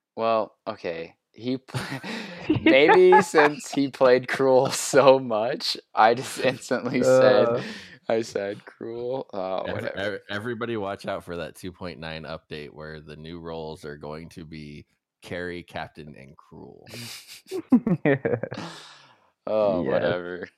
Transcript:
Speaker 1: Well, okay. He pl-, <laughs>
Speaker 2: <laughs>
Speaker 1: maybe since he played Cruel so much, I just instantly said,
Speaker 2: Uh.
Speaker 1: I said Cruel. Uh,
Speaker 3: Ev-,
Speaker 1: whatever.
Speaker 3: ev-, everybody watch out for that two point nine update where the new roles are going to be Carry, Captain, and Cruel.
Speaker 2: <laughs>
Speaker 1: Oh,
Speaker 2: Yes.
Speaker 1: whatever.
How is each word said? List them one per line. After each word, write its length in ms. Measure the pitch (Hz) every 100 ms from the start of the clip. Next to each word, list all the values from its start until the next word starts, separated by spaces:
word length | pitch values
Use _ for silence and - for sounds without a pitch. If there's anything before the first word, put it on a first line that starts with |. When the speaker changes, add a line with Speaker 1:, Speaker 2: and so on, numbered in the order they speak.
| _ -
Speaker 1:
Well, 400 | 113 110 101 _ -
okay. 480 | 104 92 82 85 _ _
He 260 | - 120 131
pl-, 420 | - 127 - 135 196 - - - -
<laughs> 0 |
Speaker 2:
<laughs> 140 | 311
Speaker 1:
maybe 600 | 320 135 160 180 185 180
since 480 | 190 160 147 143 -
he 180 | 143 139
played 360 | - 131 127 127
Cruel 440 | - 135 127 135
so 500 | - - 139 135 135
much, 560 | 127 107 117 151 - - -
I 200 | - 110
just 260 | 120 131 -
instantly 640 | 127 127 - 123 120 123
said, 420 | 127 127 127 110 117
Speaker 2:
Uh. 160 | 117 - - - - -
Speaker 1:
I 140 | 113
said 420 | 113 101 98 110 -
Cruel. 640 | - 113 117 123 131 -
Uh, 280 | 101 92 95
Speaker 3:
Ev-, 140 | 87
Speaker 1:
whatever. 240 | 101 113 95
Speaker 3:
ev-, 220 | 101 95 -
everybody 480 | 104 120 110 117 113
watch 300 | 98 98 104
out 180 | 92
for 140 | 87 85
that 180 | 78 -
two 160 | 95
point 260 | 87 90 67
nine 260 | 80 80
update 440 | 76 80 _ 78 73
where 320 | 71 87 78
the 160 | 78 76
new 240 | 78 85
roles 440 | 82 80 78 80 76
are 100 | 73
going 320 | 73 78 85
to 140 | -
be 400 | 78 78 73 76 - _ _ _
Carry, 400 | - 90 90 87
Captain, 520 | 85 82 78 - 73 71
and 180 | 67 _
Cruel. 500 | _ 80 69 - - 117 117 - - - _
Speaker 2:
<laughs> 560 | 381 - 247 - 170 151 139 - 117 - - 170 - - - _ _ _ _ -
Speaker 1:
Oh, 360 | 107 104 92
Speaker 2:
Yes. 100 | 67
Speaker 1:
whatever. 560 | - 87 90 87 90 90